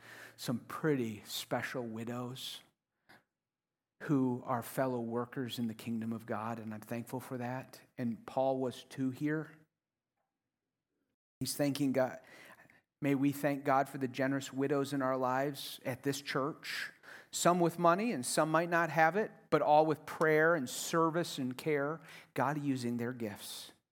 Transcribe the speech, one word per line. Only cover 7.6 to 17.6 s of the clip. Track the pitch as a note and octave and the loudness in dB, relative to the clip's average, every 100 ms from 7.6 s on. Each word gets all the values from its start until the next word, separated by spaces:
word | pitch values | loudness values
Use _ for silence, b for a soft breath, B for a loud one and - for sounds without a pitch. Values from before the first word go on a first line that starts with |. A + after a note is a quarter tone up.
| B2+ - - - | -10 -18 -16 -6
And | A#2+ G#2+ - | -4 -4 -4
Paul | - C3+ C3 | 0 2 2
was | C3 - | -2 -4
too | - - C3 | -10 -4 -4
here. | B2+ D3 D#3 D3+ - _ _ _ _ _ _ _ _ _ _ _ _ _ _ _ _ _ - | -2 -2 -2 -4 -14 _ _ _ _ _ _ _ _ _ _ _ _ _ _ _ _ _ -10
He's | C3 - | -6 0
thanking | C#3+ C3+ C#3 | 0 2 2
God. | C3 B2+ - - B B B B B B _ | 2 0 -2 -16 B B B B B B _
May | C#3 C3+ | 0 2
we | C#3+ | 2
thank | C#3 D3 C#3 | 2 0 0
God | C#3 C3+ C#3 | 2 2 2
for | C#3+ | -2
the | C3 | -4
generous | A#2+ C3 C#3 B2+ | -2 -2 -2 -4
widows | C3 C#3 C#3+ C#3 | -2 0 0 0
in | C#3+ | 0
our | C3 C3 | 0 0
lives | B2+ C3 C#3+ C#3 - - - | 0 0 -2 -4 -10 -8 -6
at | B2 | -4
this | C#3 C#3 | -4 -4
church, | - D3 C#3 D#3+ - - - - B B B | -4 -2 -2 -6 -8 -8 -8 -12 B B B
some | - E3+ | 2 4
with | F3+ | 6